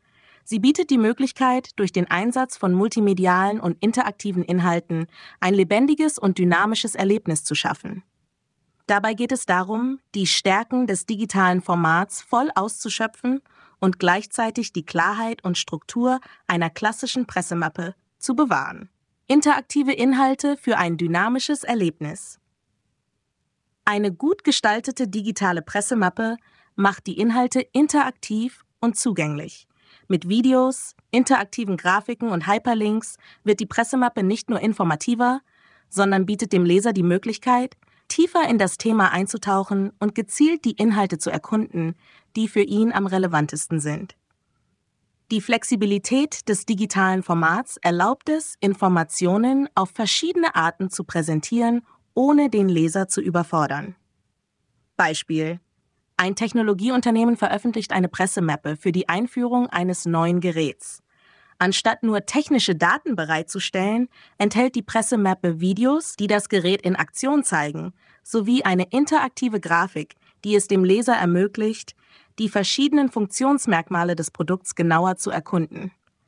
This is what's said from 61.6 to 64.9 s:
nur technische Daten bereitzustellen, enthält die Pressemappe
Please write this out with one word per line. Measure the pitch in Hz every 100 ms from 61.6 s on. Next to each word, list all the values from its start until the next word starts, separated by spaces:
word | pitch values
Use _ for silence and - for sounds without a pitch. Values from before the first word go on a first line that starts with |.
| 180 190 226 226
nur | 226 208
technische | 202 277 302 269 -
Daten | 165 175 269 339
bereitzustellen, | 202 156 156 170 196 - 190 196 226 247 _ - -
enthält | 208 214 254 254
die |
Pressemappe | -